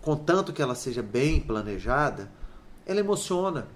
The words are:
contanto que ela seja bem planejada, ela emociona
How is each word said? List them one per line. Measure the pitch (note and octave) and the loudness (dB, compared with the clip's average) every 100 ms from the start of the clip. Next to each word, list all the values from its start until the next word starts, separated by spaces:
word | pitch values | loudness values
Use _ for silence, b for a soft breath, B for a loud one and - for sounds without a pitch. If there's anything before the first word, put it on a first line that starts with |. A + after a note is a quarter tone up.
contanto | - D3 D3+ F#3 F#3+ | 0 0 4 2 2
que | D3+ | -2
ela | C#3 B2 | -2 -2
seja | C3+ A#2+ | -4 -4
bem | G#2+ A#2+ D3 D#3 | -2 2 4 4
planejada, | - A2 G#2 G2 G2+ C3 D3 G2+ G2 B B B B B - | 2 -2 -2 -4 0 2 0 -2 -12 B B B B B -4
ela | G3 | 0
emociona | G3+ G3 - F3+ F#3+ D#3+ G2+ | 2 0 0 0 0 -2 -8